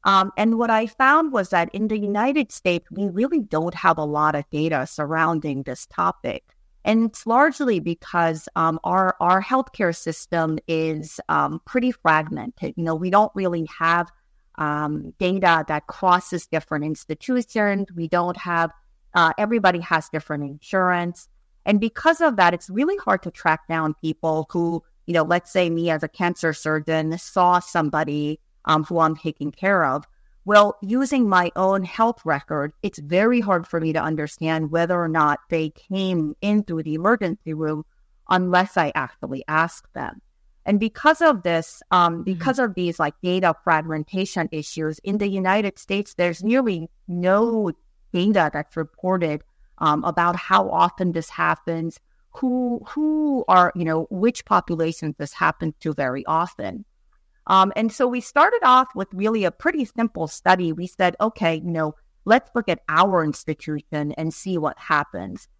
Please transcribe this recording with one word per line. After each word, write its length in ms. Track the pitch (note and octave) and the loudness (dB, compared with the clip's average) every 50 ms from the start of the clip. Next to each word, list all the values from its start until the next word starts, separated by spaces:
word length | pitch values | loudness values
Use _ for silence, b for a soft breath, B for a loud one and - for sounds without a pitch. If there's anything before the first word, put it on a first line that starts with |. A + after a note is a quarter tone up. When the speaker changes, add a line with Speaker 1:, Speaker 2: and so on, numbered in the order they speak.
| - | 2
Speaker 1:
Um, 260 | F#3+ G3 F#3+ F#3+ G3+ - - | 4 4 4 2 2 -2 0
and 180 | G#3 A3+ A3+ A3+ | 0 2 2 2
what 120 | A#3+ A3+ | 2 2
I 160 | A3+ A3 A3+ | 2 2 0
found 460 | G#3+ - - C4+ C4 D4 D#4 E4 D4+ | -2 -2 2 4 4 6 4 4 2
was 180 | C4 A3 F#3 - | 0 -2 -2 2
that 240 | - F3 E3+ - - | 0 0 0 0 -2
in 140 | G3 G#3+ G#3+ | -4 -2 -2
the 100 | G#3+ G#3+ | -2 -2
United 540 | G#3 G3+ G3+ G#3 A3+ C4 C#4 D4+ B3+ - | -2 -2 -2 0 0 2 2 0 -2 -2
States, 340 | - - _ F#3 F3 E3+ _ _ | -6 -2 _ 0 0 0 _ _
we 180 | - G3 G3+ G3+ | -8 -4 -4 -4
really 320 | E3+ G3 A#3+ C4+ F4 D#4 | 0 0 0 0 0 -2
don't 340 | G#3+ - - D#3 E3 F3 E3+ | -2 -2 -2 -2 -2 -2 -6
have 240 | - - F3+ D#3+ D#3 | 0 2 2 2 2
a 60 | D3+ | -2
lot 320 | D3 D3 D3 D3+ D#3 D3+ | -4 0 0 0 0 0
of 120 | D3 C#3+ _ | -2 -6 _
data 360 | - D3 D#3 E3 D#3+ C3+ C3 | -4 -2 -2 0 -2 -2 -4
surrounding 760 | - - - D3+ C#3+ D#3+ D#3+ E3 D#3+ E3+ D#3 D3 D3+ C#3 C3+ C3 | -6 -6 -8 -6 -4 0 0 0 0 0 -2 -4 -4 -6 -6 -6
this 220 | - B2+ - - | -10 -12 -12 -14
topic. 580 | _ - - F3 F3+ F3+ _ - - - - _ _ _ _ _ _ _ _ _ | _ -6 -2 -2 -2 -2 _ -6 -8 -8 -8 _ _ _ _ _ _ _ _ _
And 260 | G#3 A3 A3+ A3+ A3 | 0 2 2 2 0
it's 160 | - - - | -4 -8 -4
largely 540 | A3+ A3+ B3+ C#4+ D#4+ C4 - D4 B3 A3 F3 | 0 4 4 4 4 2 -2 -2 0 0 -2
because, 680 | - E3+ E3+ - - - - F3 E3+ E3 D#3+ D#3 - - _ | -2 -4 -6 -6 -8 -6 -2 0 0 0 0 -4 -10 -8 _
um, 220 | E3+ E3 E3 D#3+ D#3+ | 0 0 0 0 -2
our, 320 | - E3+ F3+ F#3 F#3+ F#3 - - | -4 0 0 2 2 0 0 0
our 220 | E3 F3 F3+ F#3+ | 2 2 4 2
healthcare 520 | G3+ - B3+ C4 C4 - - - G#3 E3+ E3 | 2 0 0 0 0 -2 -4 -2 -2 -2 -2
system 640 | - - E3 D#3 - - _ - E3+ D#3+ D#3+ D#3 D#3 _ - | -2 -8 -10 -10 -10 -8 _ -2 -2 0 -2 -2 -6 _ -4
is, 520 | E3 D#3+ D#3+ D#3+ D#3 D#3 D3+ D#3+ - - - - | -2 -2 0 -2 -4 -6 -8 -12 -14 -14 -6 -2
um, 320 | D#3 D3+ D3 C#3+ D3+ D#3+ _ | 0 0 0 -2 -4 -8 _
pretty 240 | - - B3+ A#3 B3+ | -4 -4 0 0 0
fragmented. 840 | A#3+ _ _ E3 D#3 D#3 D#3 D#3 - D3 A2+ - - _ - D3 D3+ | -2 _ _ 2 2 2 2 -2 -8 -8 -10 -10 -12 _ -10 -8 -6
You 80 | - E3 | -4 -4
know, 100 | E3 D#3+ | -2 -2
we 160 | D#3+ F3 F#3 | -2 -2 4
don't 220 | F#3 G3+ G#3+ G#3 - | 4 4 4 4 0
really 320 | G3 F#3+ F3+ E3+ E3+ D#3+ D#3 - - | -4 -2 -2 -2 -2 -6 -8 -6 -2
have, 320 | E3 E3 E3+ E3+ F3 E3+ _ _ _ _ _ _ _ _ _ | 0 2 2 2 0 -4 _ _ _ _ _ _ _ _ _
um, 580 | - D#3 D3 D3 D3+ D3+ D3 D3+ D3+ D3+ D#3+ - _ | -6 -4 -2 -2 -2 -2 -4 -4 -6 -8 -12 -6 _
data 480 | F#3+ F3+ F#3 G3 F#3+ F3 E3 D#3+ D#3 - | 0 0 0 2 4 4 4 4 2 -2
that 200 | D#3 D3+ _ - | -4 -6 _ -10
crosses 580 | - - - F#3 F3+ F3+ - - - E3+ - | -10 -2 2 4 4 2 2 -4 -8 -8 -6
different 400 | _ - D#3+ - _ D#3+ D3 D3 | _ -4 -4 -4 _ -6 -6 -4
institutions. 1000 | D#3 D#3 - - - D#3 - - - B3+ B3 A#3+ _ - A3+ G#3 G#3 G3+ G3 G3+ - F3+ | -6 -8 -8 -8 -10 -10 -8 -4 -2 -2 -2 -2 _ -2 0 0 2 0 -2 -4 -6 -6
We 140 | E3+ E3 D#3+ | -8 -4 0
don't 300 | - F3 F3 F3 F3 - | 0 0 0 0 -4 -6
have, 320 | - F3 E3+ E3+ E3 D#3+ - _ _ _ _ _ _ _ | -6 -4 0 0 0 -2 -4 _ _ _ _ _ _ _
uh, 200 | - F3 E3+ D#3+ - | 2 4 4 4 4
everybody 440 | - G#3 G#3 A#3 A#3 G3 F#3 F3 E3+ | 0 0 0 0 4 4 4 2 2
has 280 | E3+ - F3 D#3+ D#3 - | -2 0 -2 -2 -2 -2
different 360 | - D#3 - - D3+ D3 D3 | -8 -8 -6 -4 -6 -6 -6
insurance. 840 | C#3 C#3+ D3+ - - - F#3+ F#3 F3+ F3+ F3 F3 F3 F3 - - _ _ _ _ _ _ _ _ | -8 -10 -14 -12 -2 0 2 2 2 2 0 -2 -4 -6 -10 -18 _ _ _ _ _ _ _ _
And 120 | - G#3 G#3 | 2 2 2
because 440 | G#3+ A3+ _ - - D#4+ E4 - | 2 -2 _ 0 2 2 2 4
of 140 | E4+ D#4 A#3+ | 2 0 4
that, 180 | G3 F3+ E3+ F3 | 4 4 4 4
it's 160 | - - - | 0 -8 -6
really 260 | F#3 G#3+ C#4 E4 G4+ | -4 -2 0 0 -2
hard 260 | G4+ - - G3 F#3+ - | -4 0 0 0 0 -2
to 60 | F3 | -10
track 380 | - - - E3 D#3 D#3+ _ - | -14 -2 0 0 0 0 _ -4
down 260 | E3 D#3+ D#3+ D#3 D3+ _ | -4 -2 0 -2 -4 _
people 460 | - D#3+ D#3 _ - D#3+ D#3 D#3 D3+ _ | -4 -4 -4 _ -2 -2 0 -2 -4 _
who, 340 | - F3 E3+ E3+ E3+ E3 _ _ _ _ _ | -2 -2 -2 0 -2 -4 _ _ _ _ _
you 80 | - | -2
know, 120 | E3+ E3+ D#3 | 0 0 2
let's 280 | E3 F3 F3 - - | 2 0 -2 -2 -2
say 160 | - F#3+ F3+ E3+ | 0 0 2 2
me 220 | E3 E3 E3+ E3+ | 0 0 0 0
as 120 | D#3+ D3+ | 0 0
a 60 | D#3+ D3 | -2 -6
cancer 460 | _ - F#3+ F3 E3+ - - D#3+ D3+ | _ -2 -2 -2 -2 0 -2 -2 -2
surgeon 640 | - - D#3 D#3 D#3 D3+ - D#3+ D#3+ D#3 D#3 D#3+ F3 | -2 -2 -2 -2 -2 -2 -2 -2 -2 0 -2 -4 -6
saw 400 | - - - F#3+ F3+ F3 F3 F3+ | -10 -6 0 2 4 4 4 2
somebody, 840 | - - - F3 D#3 D3 C#3+ D3+ D#3+ D#3 D3 D3 D3 D3 D#3 - _ _ _ _ _ | 0 0 -2 -2 -2 0 -2 -2 -2 -2 -4 -4 -4 -4 -6 -8 _ _ _ _ _
um, 200 | - D#3 D#3 D3+ | 0 0 0 0
who 160 | - F3 E3+ | -2 0 2
I'm 160 | D#3+ D#3 D#3+ | 2 2 0
taking 340 | D3+ - E3 D3+ _ C#3+ D3+ | -2 -6 -8 -8 _ -10 -10
care 340 | - - F#3+ F#3+ G3+ F#3 D#3+ | -8 -2 0 2 2 2 2
of. 220 | C3+ C3 D3+ D3 _ _ _ _ _ _ _ _ | 0 0 -4 -6 _ _ _ _ _ _ _ _
Well, 340 | F#3+ G#3 G#3 G#3 G#3 - _ | 6 6 6 6 6 0 _
using 480 | G#3 G3 A3+ B3+ C4+ B3 C#4+ C4 A#3+ G3+ | -6 -2 -2 -2 0 0 2 2 2 4
my 240 | F#3+ F3+ F3 E3+ - | 4 2 2 2 0
own 280 | F3 F#3+ F#3+ G3 G3 F#3 | 0 2 2 2 0 -2
health 400 | F3+ - - A3+ A#3 A#3+ _ _ | -6 -2 0 0 0 0 _ _
record, 480 | D#3+ D3+ C#3+ - - D#3 D3+ C#3+ D3+ - _ | -2 -2 -2 -4 -6 -6 -6 -6 -6 -8 _
it's 160 | - G3+ - - | -8 -8 -8 -8
very 400 | D3 C#3+ E3+ F#3 G#3 A#3 B3 A#3+ | -8 0 2 2 4 4 2 2
hard 280 | G#3+ G3+ F#3+ F3 E3+ | 2 2 0 0 0
for 140 | - - E3+ | -4 -6 -2
me 120 | D#3+ D#3+ | -2 0
to 100 | D#3 D#3+ | -2 -2
understand 680 | - D#3 D#3+ D3+ D3+ D3 - - D#3+ D#3+ D#3+ D#3+ D#3+ D3 | -2 -2 -2 -4 -6 -8 -8 -6 -4 -2 -2 -2 -2 -2
whether 280 | D#3 E3 E3+ E3+ F3+ F3 | 0 0 0 0 0 -2
or 100 | E3+ E3 | -2 0
not 320 | D#3+ E3 D3+ D3 D3 - _ _ | 2 2 2 2 2 -2 _ _
they 180 | E3+ D#3+ D#3+ D3+ | -2 -2 -2 -4
came 680 | - - _ _ F#3 F#3+ F#3+ F#3 F#3 E3+ D#3 D3+ - _ | -8 -12 _ _ -4 -2 -2 0 0 0 -2 -2 -4 _
in 220 | - G3+ G#3 G#3+ | -2 0 0 0
through 220 | G#3 - E3+ D#3+ D#3 | 0 -2 -6 -6 -4
the 100 | D#3 D3+ | -4 -6
emergency 580 | D#3 F3 G3+ A#3 A3 G#3+ F3 - - _ E3 | 0 2 2 2 2 0 -6 -6 -6 _ -10
room 320 | D#3 D#3 D#3+ D3+ D#3 D3+ D#3 _ _ _ _ _ _ _ _ - | -6 -4 -4 -4 -4 -4 -8 _ _ _ _ _ _ _ _ 0
unless 480 | F3+ F#3 F#3 F3+ F3+ F3+ F#3+ G3 - F#3+ | 0 0 2 2 2 2 2 2 0 -2
I 120 | D#3+ C#3+ - | -2 0 -2
actually 500 | - C3+ A#2+ - _ - - C3 C3+ - | -4 -6 -6 -10 _ -10 -10 -10 -10 -6
ask 400 | - D#3 D#3 E3 E3+ - - _ _ | -2 0 0 0 0 -4 -14 _ _
them. 300 | _ F#3 - - - - _ _ _ _ _ _ _ _ _ | _ -10 -10 -10 -10 -14 _ _ _ _ _ _ _ _ _
And 160 | - G3+ G3+ | 0 0 2
because 400 | G#3+ A3 _ - - D4+ D#4+ - | 0 -2 _ 2 2 2 4 6
of 220 | E4+ D#4+ C#4+ G3 | 4 2 2 2
this, 400 | F3 F3+ E3+ D#3+ D#3+ - - - - _ | 0 0 0 0 -2 -4 -16 -20 -4 _
um, 240 | - F3+ F3 E3+ E3+ | 4 4 4 4 2
Speaker 2:
Mm-hmm. 80 | E3 | -2
Speaker 1:
because 360 | E3+ F#3+ F#3+ E3 E3+ C4 B3+ B3+ | -4 -4 -4 -2 -2 -2 0 0
of 140 | B3+ A3 | 0 -2
these, 260 | F#3 F#3 F3+ F3 E3 - | -2 -2 -4 -4 -2 -2
like, 140 | D#3+ D3 - _ | -2 -4 -4 _
data 320 | - F3 F3+ F#3 F#3 F3 D#3+ - | -4 -2 0 2 2 0 0 0
fragmentation 840 | _ F3+ E3 D#3 D#3 E3 D#3 D#3 D3+ _ - F#3 F#3+ G3 - F#3 E3 D#3+ | _ 0 0 0 0 -4 -6 -6 -6 _ -4 -4 -4 -4 -4 -4 -4 -4
issues, 480 | - D#3 D3 - - E3 D#3 D#3 D#3 - | -4 -8 -8 -8 -8 -6 -4 -4 -6 -6
in 180 | _ G3+ G3 G#3 | _ -4 -4 -2
the 100 | G#3 G3+ | -2 -2
United 500 | F#3+ G3 F#3 F#3 F#3+ G#3+ G#3+ G3 F#3+ - | -2 -2 0 0 0 0 0 -2 -6 -10
States, 360 | - - G3 G3+ G3+ - - | -8 -4 -4 -4 -4 -6 -2
there's 280 | - F3 F3 E3 D#3 | -2 -2 -2 -2 -2
nearly 460 | F3+ G#3+ A#3+ C4 C4 A3+ F#3+ E3 D#3+ - _ _ _ | 0 2 2 2 2 0 -2 -4 -6 -10 _ _ _
no 640 | - F3+ F3 F3 F#3 F#3+ G#3 A3+ A#3 A3+ A3 G#3 F3 D#3 _ _ _ _ _ _ _ - | -8 -6 -2 2 2 4 4 2 2 0 0 -2 -2 -4 _ _ _ _ _ _ _ -2
data 360 | F3 F3+ G3+ G#3+ F#3+ E3 D3+ | 0 2 2 4 2 2 2
that's 240 | - D3+ D3+ _ - | -2 -6 -10 _ -8
reported, 680 | E3 D#3 - _ _ - F3+ F#3+ F#3 E3+ D#3 D3+ D3 - _ _ _ - _ _ | -8 -8 -8 _ _ -2 -2 0 0 0 -2 -4 -6 -8 _ _ _ -20 _ _
um, 260 | - D#3+ D#3 D3+ D3+ | -2 0 0 2 2
about 320 | - F3 D#3+ - E3+ - F3 | 0 -2 0 2 0 0 0
how 360 | F3 - - F#3+ G3 G3 F#3+ | -2 -2 2 2 2 2 2
often 420 | - F3 F3 F3+ - - F#3+ F3+ | 2 2 2 2 2 -2 -2 -2
this 160 | E3+ E3 D#3+ - | -2 -4 -6 -8
happens, 720 | - - E3 D#3+ D#3+ - _ - E3 E3 E3 E3 - - _ _ _ _ _ _ | -4 -2 0 0 0 -2 _ -6 -4 -4 -4 -8 -8 -12 _ _ _ _ _ _
who, 500 | _ - - B3+ B3 B3+ B3 A#3+ A#3+ A#3 - - | _ -4 -2 -2 0 0 0 -2 -2 -4 -6 -8
who 560 | - D4 D4+ D4+ D#4 D#4 D4+ D4 C#4 B3+ - - | -4 -2 0 0 2 2 0 0 0 0 2 4
are, 220 | F#3 F#3 F3+ F3 - | 6 6 6 4 2
you 100 | F3 F3 | -2 -2
know, 220 | D#3+ D#3+ D#3+ D#3+ - | 0 0 0 -2 -4
which 380 | G3+ F3+ G3+ A#3+ B3 - - | -2 2 2 2 0 0 -4
populations 680 | - G#3 F#3 - - F3 D#3+ E3 E3 E3 - - D3+ D3+ _ | 0 0 0 2 0 -2 -2 -2 -4 -4 -6 -8 -8 -6 _
this 160 | D3+ C#3+ - | -10 -12 -6
happens 400 | - E3+ D#3+ E3 _ E3+ D#3+ D3+ _ | -2 -2 -2 0 _ -6 -6 -6 _
to 120 | - E3 | -6 -6
very 320 | D3 - C#3+ B2+ B2+ C#3 - | -4 -2 -4 -4 -4 -6 -4
often. 600 | - D#3 D#3+ F3 E3+ - - A2+ F#2+ - G#3 G#3 _ _ _ _ _ _ _ _ _ _ _ _ - | -2 0 0 0 -2 -6 -10 -10 -10 -10 -12 -16 _ _ _ _ _ _ _ _ _ _ _ _ 2
Um, 220 | F#3 F#3+ F#3+ G3 - | 4 4 4 4 2
and 140 | - A3 A3+ | -2 -2 -2
so 160 | - - C4 | 0 0 0
we 140 | B3 B3 B3 | 0 0 -4
started 400 | - - - D4 D#4 G4+ A#4+ A#4 | -8 -2 2 4 4 4 4 2
off 260 | G4 C4 B3+ B3+ C4 - - | 4 6 6 6 4 2 -4
with 140 | G3 F#3+ _ - | -8 -8 _ -6
really 300 | F#3 G3+ G#3+ A3+ A3 G3 | -2 -2 0 0 2 0
a 60 | F3 | -2
pretty 360 | - _ - D#4 D4+ D4+ B3+ | -2 _ -4 -2 -2 -2 -4
simple 420 | - _ A#3 A3+ A3 _ E3+ E3 D3+ | -4 _ -4 -4 -4 _ -6 -8 -8
study. 420 | - - _ F#3 F#3 F3+ F3+ E3 | -8 -2 _ 4 4 4 2 -2
We 160 | D#3+ E3+ F3 | -2 -4 -8
said, 300 | F3+ - - F#3+ F3 F3 - | -10 -2 0 0 0 2 0
"Okay, 360 | G#3 A3+ - - G#3 E3 E3 | -2 -2 -2 0 0 0 0
you 160 | D#3+ D#3+ F3 | 0 -4 -4
know, 240 | E3 D#3+ D#3 D#3 D#3 _ _ _ _ _ _ | -2 -2 -2 -4 -4 _ _ _ _ _ _
let's 240 | F#3+ A3 C4 - _ _ | 2 2 2 2 _ _
look 140 | A#3 A3+ - | -4 -2 -2
at 120 | E3+ - _ - | -4 -4 _ -2
our 340 | D#3 D#3+ F#3 G3+ F#3+ F3 D#3+ | 2 2 4 4 4 2 2
institution 880 | D3+ C#3 - - - D#3 _ - - D3+ D3 - _ - D3+ D3 D3 D3+ - | 0 -4 -4 -6 -8 -8 _ -6 -8 -8 -8 -8 _ -6 -6 -6 -6 -6 -6
and 160 | D#3+ D#3+ D#3 | -6 -6 -6
see 240 | - - F#3+ F#3 E3+ | -8 -8 -4 -4 -2
what 200 | D3+ D3 - - | -2 -4 -6 -8
happens." 720 | - - D#3 D3 D3 - - F2+ F#2 F#2+ F#2 G#3 - _ _ | -4 0 0 0 0 -4 -8 -12 -10 -10 -12 -16 -18 _ _